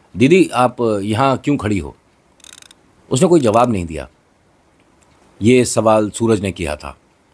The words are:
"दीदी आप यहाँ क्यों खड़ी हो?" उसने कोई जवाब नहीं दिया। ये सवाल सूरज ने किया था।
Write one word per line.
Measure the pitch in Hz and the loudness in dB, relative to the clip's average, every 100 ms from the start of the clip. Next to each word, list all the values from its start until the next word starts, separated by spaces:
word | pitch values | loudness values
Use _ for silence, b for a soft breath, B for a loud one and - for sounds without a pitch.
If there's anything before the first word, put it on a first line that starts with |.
| _ 90 | _ -2
"दीदी | 131 185 156 | 2 4 2
आप | 117 123 120 117 107 | 0 -2 -2 -4 -2
यहाँ | 98 107 135 127 | -4 -2 -2 -2
क्यों | - 143 | -4 -4
खड़ी | 107 104 | -2 -4
हो?" | 73 - _ _ _ _ - - - _ _ _ _ | -6 -14 _ _ _ _ -20 -20 -20 _ _ _ _
उसने | 127 175 | -2 2
कोई | 170 | 2
जवाब | 120 107 123 | 2 2 2
नहीं | 104 82 | 0 -6
दिया। | 78 67 _ _ _ _ _ _ _ _ _ _ _ _ _ | -10 -12 _ _ _ _ _ _ _ _ _ _ _ _ _
ये | 104 127 | 2 4
सवाल | 113 - 110 110 107 | 2 0 2 2 0
सूरज | - 113 110 | -2 -2 0
ने | 98 | -2
किया | 85 80 73 | -6 -6 -8
था। | 69 - _ _ _ | -12 -18 _ _ _